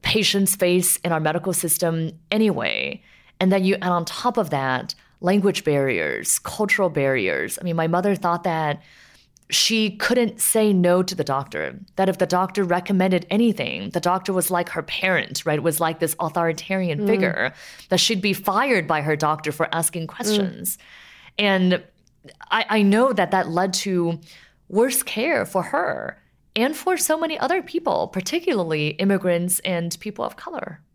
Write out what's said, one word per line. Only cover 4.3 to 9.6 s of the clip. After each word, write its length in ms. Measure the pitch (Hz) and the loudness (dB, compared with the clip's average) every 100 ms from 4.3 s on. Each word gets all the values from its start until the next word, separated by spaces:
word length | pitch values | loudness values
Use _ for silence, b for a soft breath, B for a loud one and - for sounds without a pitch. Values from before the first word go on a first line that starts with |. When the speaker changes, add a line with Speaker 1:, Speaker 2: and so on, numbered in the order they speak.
| 240 | 0
Speaker 1:
of 140 | 170 | 0
that, 420 | 139 131 127 - - b b | -2 0 -2 -4 -14 b b
language 440 | 170 202 196 - | 2 4 4 2
barriers, 760 | - 143 135 98 76 57 - - | 2 2 2 0 -2 -2 -2 -4
cultural 520 | - - 208 - 185 | -4 -4 -2 2 0
barriers. 680 | 147 135 131 92 69 85 - | 2 0 2 0 0 -4 -4
I 40 | |
mean, 120 | 180 165 | -4 0
my 120 | 160 | 0
mother 260 | 175 196 | 2 2
thought 300 | 196 175 170 | 0 0 0
that 400 | 175 160 151 147 B B B B B _ _ | 0 -2 -2 -4 B B B B B _ _
she 480 | - | 0